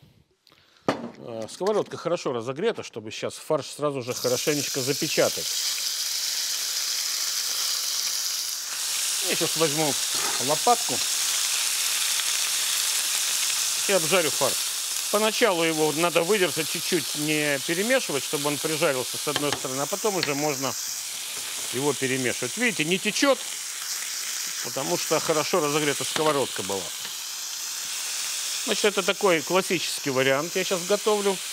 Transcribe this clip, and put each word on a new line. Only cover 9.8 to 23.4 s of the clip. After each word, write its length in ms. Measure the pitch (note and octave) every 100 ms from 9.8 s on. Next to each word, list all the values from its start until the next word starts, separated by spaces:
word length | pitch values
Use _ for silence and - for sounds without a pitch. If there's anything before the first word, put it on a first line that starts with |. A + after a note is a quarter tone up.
| D#3 C3 - - - - B2
лопатку 460 | D3+ - A#3 - A#2 - - - - - - - - - - - - - - - - - - - - - - - - - - - - -
и 40 |
обжарю 380 | G3 D#3+ F#3 D#3
фарш. 400 | - C3 - - - - - -
Поначалу 500 | G#3 A3 - A#3 F3
его 280 | E3 D#3+ D#3
надо 300 | D3 E3+ D#3+
выдержать, 460 | E3+ G#3+ F3+ D3 D#3
чуть-чуть 460 | F3+ - F3+ C3+ D3+
не 420 | D3+ D3+ D3+ C#3 C3
перемешивать, 580 | E3+ G#3+ C4 - C#3+
чтобы 240 | - D#3 D3
он 80 | D3
прижарился 600 | D#3 D#3 E3 C3 A#2+ A#2
с 100 | -
одной 240 | C#3 C#3+
стороны, 300 | B2+ C#3 C3
а 40 | C#3+
потом 300 | G3 A3 F#3+
уже 180 | C#3
можно 380 | C#3+ D3+ C3 C3+ - - - - - - - - - -
его 180 | A#2+ D3
перемешивать. 640 | C3 C3 C3 B2 - B2 -
Видите, 280 | A#3+ F3
не 140 | D3+ F#3
течет, 400 | G#3+ G3 C#4 C4